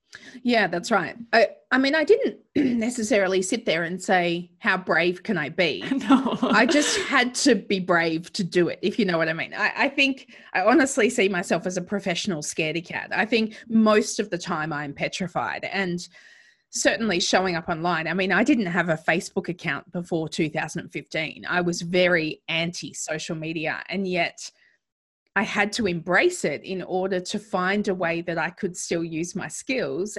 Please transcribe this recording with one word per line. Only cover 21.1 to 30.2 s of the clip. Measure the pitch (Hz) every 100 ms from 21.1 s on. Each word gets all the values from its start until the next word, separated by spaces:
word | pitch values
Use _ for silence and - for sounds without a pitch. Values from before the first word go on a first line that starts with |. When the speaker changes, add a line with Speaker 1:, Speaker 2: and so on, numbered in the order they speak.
| 160 151 - -
Speaker 1:
I | 180
was | 175 175
very | 170 180 180 175 156 - -
anti | 165 170 175 147
social | - - 156 - 160
media, | 156 165 151 131 -
and | 185 190
yet | 180 165 - - _ _ _ _ _ _ _ _
I | 196
had | 208 214 202
to | 226 202
embrace | 175 165 185 349 359
it | 170 131
in | - 185
order | - 180 190 180
to | 180 208
find | - 190 180 208 208
a |
way | 190 170 170
that | 170 165
I | 156
could | - 185 175
still | - 175
use | 165 160 175
my | - 151
skills | - - 262 151 139 208 -